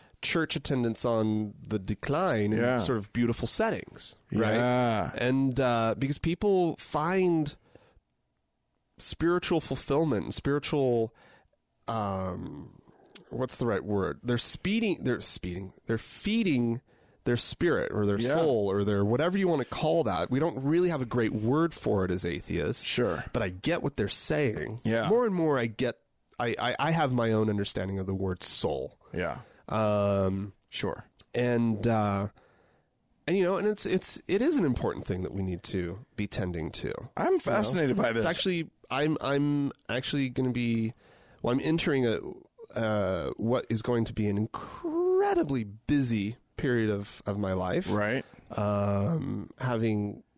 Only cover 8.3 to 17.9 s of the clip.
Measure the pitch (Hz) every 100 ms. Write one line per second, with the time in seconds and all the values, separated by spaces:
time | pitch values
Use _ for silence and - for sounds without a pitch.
8.3 | _ _ _ _ _ _ - - - 165
9.3 | 175 - 165 - 139 - 143 160 107 60
10.3 | - 139 143 - 147 131 117 113 _ -
11.3 | - _ _ _ _ - 113 107 95 92
12.3 | 90 90 73 80 - - - - - -
13.3 | 120 127 - 120 98 87 101 87 73 120
14.3 | 120 - - 185 220 220 - 127 117 -
15.3 | - - 95 95 - - 113 - - 202
16.3 | 226 196 131 117 131 - _ _ _ -
17.3 | 120 - - 170 104 -